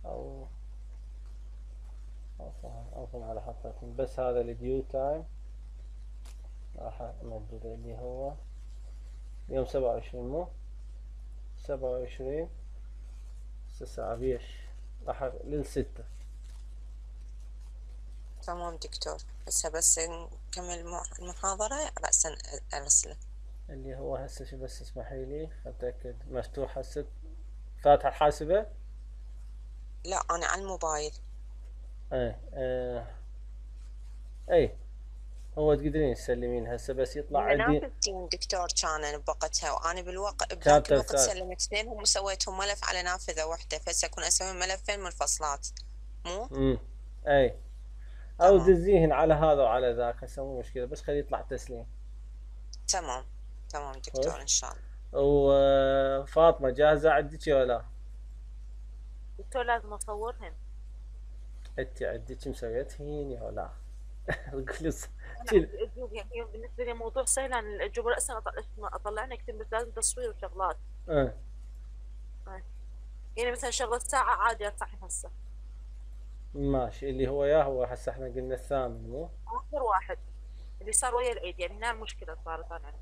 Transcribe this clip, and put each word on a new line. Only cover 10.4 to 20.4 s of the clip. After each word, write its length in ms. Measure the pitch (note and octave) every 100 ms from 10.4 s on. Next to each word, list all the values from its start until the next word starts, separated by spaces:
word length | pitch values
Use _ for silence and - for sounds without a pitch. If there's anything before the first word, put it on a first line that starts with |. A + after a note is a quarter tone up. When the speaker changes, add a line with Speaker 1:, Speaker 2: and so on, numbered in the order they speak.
| F3+ - - - - - - - - - - -
Speaker 1:
سبعة 320 | - C#3 B2+
وعشرين، 580 | B2+ B2 - C3 D3+ E3 - - - - - - - - - - - -
هسه 140 | -
الساعة 320 | B2+ - G2+
بيش؟ 280 | A#2 C3 A#2+ - - - - - - -
راح 240 | D3 C3 -
للستة. 600 | A#2+ D3 C3+ C#3 B2 - - - - - - - - - - - - - - - - - - - - - - - - -
Speaker 2:
تمام 340 | - F3 F3 E3
دكتور، 420 | - - D#3 - - - -
هسه 200 | - E3
بس 300 | D#3+ E3 E3
نكمل 800 | E3 E3+ E3 -